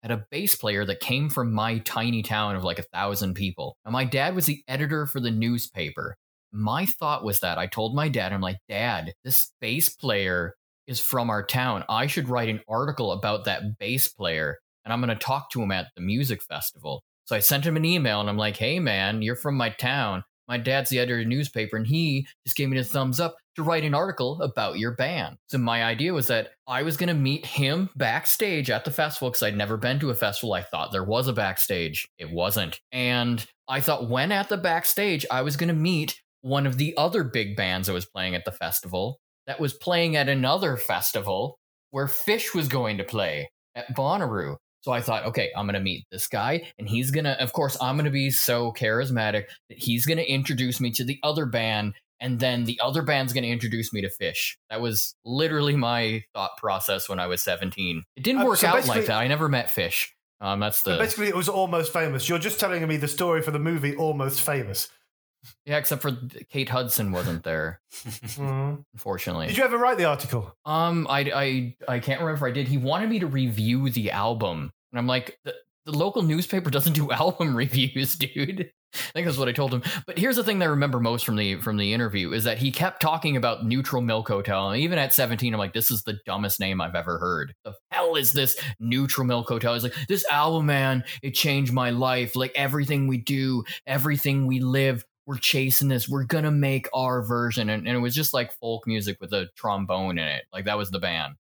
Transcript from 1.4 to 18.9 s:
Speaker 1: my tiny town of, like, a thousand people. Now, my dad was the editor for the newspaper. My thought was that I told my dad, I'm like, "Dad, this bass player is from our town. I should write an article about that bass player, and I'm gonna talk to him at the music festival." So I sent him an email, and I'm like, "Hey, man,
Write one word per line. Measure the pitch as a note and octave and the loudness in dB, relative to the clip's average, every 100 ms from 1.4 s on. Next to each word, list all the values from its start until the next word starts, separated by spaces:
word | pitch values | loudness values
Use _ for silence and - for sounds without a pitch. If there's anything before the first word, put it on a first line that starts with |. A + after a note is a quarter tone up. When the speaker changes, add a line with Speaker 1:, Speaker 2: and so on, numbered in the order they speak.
| A#2+ | 0
Speaker 1:
my | A2 A2+ A2+ | 2 0 0
tiny | - - A#2 A#2 | -2 -2 0 0
town | G#2 G#2+ G#2+ G2 | 0 0 0 0
of, | |
like, | F2+ E2+ | -2 -4
a | |
thousand | F2 E2+ G2+ G2+ F#2+ | -6 -4 -2 0 -2
people. | F#2 G2 F2 C#2 - | 0 -4 -4 -10 -10
Now, | G#2+ | -4
my | B2 C3 | -2 0
dad | C3 D3 F#3 | 0 0 2
was | E3 | 0
the | D3 - | 0 -4
editor | C3+ D3 D#3 D3 | -4 -2 -2 -2
for | C#3 | -2
the | A#2+ | 0
newspaper. | A2 A#2 A#2+ - - D2+ - - - _ _ _ | 0 0 0 -4 -6 -6 -6 -10 -12 _ _ _
My | G#2 G#2+ C3 F#3+ | -4 -2 0 0
thought | - D#3 D3 | -2 -2 -2
was | A2 G#2+ | -2 -2
that | F#2 E2 | -2 -2
I | F2+ | -4
told | - A2 C3+ | -2 -2 0
my | D#3 | 0
dad, | A#2 F#2 | 0 0
I'm | G2 | -2
like, | F#2+ F#2+ _ | -2 -4 _
"Dad, | G2+ A#2+ G2 D#2+ - | -2 -2 -2 -6 -10
this | B2+ C3 - _ | 0 2 2 _
bass | A2+ C3 - | -4 0 0
player | - C#3 G#2 F#2+ F2+ E2+ - _ _ - | 0 0 0 2 0 -2 -8 _ _ -8
is | A#2+ | -4
from | - C3 A#2 | 0 0 0
our | G#2+ | -2
town. | G2+ B2+ B2+ G#2 - | 0 0 0 -2 0
I | A2 C#3 | 0 0
should | D#3 C3+ | -2 0
write | B2 A2+ | 0 0
an | A2 - | -4 -2
article | A2 C#3 C#3+ A2 | -2 -2 -2 -2
about | F#2 G#2 G#2 F#2 | 0 -2 -2 -2
that | F#2 G#2 G#2+ | -2 -4 -6
bass | G#2 B2+ - | -4 0 0
player, | - F#2 D#2+ D2+ C#2+ _ _ - | 0 -2 -2 -2 -6 _ _ -6
and | |
I'm | A#2 | -2
gonna | B2 A2 | 0 -2
talk | - C3+ C#3 | -2 -4 -4
to | B2+ | -4
him | G#2 | -2
at | F#2+ - - | -2 -4 -6
the | |
music | F2+ A2+ C3+ G2+ | -2 0 0 -2
festival." | - D2 - - D2+ C#2 _ _ - | -6 -8 -8 -8 -10 -10 _ _ -4
So | A2 | 2
I | |
sent | G#2 C#3+ D#3 | 4 4 2
him | D#3 | 2
an | |
email, | D#3+ F3+ C3 G#2 | 2 2 2 2
and | G#2 | 0
I'm | G#2 | 0
like, | G#2+ G#2 | 0 0
"Hey, | A2 E3+ | -2 0
man, | D3+ | 0